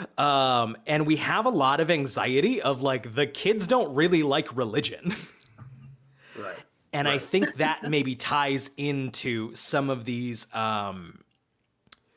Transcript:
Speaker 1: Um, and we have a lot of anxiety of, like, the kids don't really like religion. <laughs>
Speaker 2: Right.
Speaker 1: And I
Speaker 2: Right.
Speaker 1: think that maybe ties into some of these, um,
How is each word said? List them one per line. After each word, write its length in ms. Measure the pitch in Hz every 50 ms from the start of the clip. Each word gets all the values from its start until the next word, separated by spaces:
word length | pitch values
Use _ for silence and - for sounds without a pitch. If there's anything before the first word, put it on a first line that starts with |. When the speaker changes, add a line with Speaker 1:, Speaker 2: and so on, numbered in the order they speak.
| 190 - _ -
Speaker 1:
Um, 580 | 139 147 143 135 135 131 127 120 117 110 113 - -
and 200 | - 151 151 156
we 100 | 151 156
have 300 | 151 - - 160 196 226
a 40 | 254
lot 280 | 247 165 135 131 139 147
of 100 | 165 156
anxiety 720 | 175 151 139 131 - 127 101 117 127 135 151 220 262 208
of, 220 | - 135 139 123 131
like, 320 | 139 131 123 113 123 110
the 120 | 127 147
kids 400 | 143 - - - - 220 220 190
don't 280 | 170 254 254 214 147 135
really 280 | 135 160 175 180 165 151
like 340 | 143 135 151 151 - 117
religion. 580 | 123 127 110 101 139 147 113 113 - - 175 - -
<laughs> 60 | - - - - - _ - - - - - - - - - - _ _ _ _ _ - -
Speaker 2:
Right. 220 | - 104 95 87 - - _ _ _ _ _ -
Speaker 1:
And 140 | - 143
I 60 | 143 143
Speaker 2:
Right. 100 | 139 135
Speaker 1:
think 320 | - - 190 202 196 - 131
that 300 | 156 156 156 - - 147
maybe 280 | 151 147 135 131 127
ties 540 | 117 - - 143 147 143 139 139 135 135 - -
into 760 | - 143 147 143 139 131 127 113 - - 135 120 113 110 117 113
some 340 | - - - - 147 139 139
of 160 | 135 123 113
these, 480 | 123 123 120 123 123 120 113 - - -
um, 680 | 113 110 110 107 104 104 101 95 92 87 85 - - - _ _ _ _ _ _ _ _ _ _ _ _ _ - - _ _ _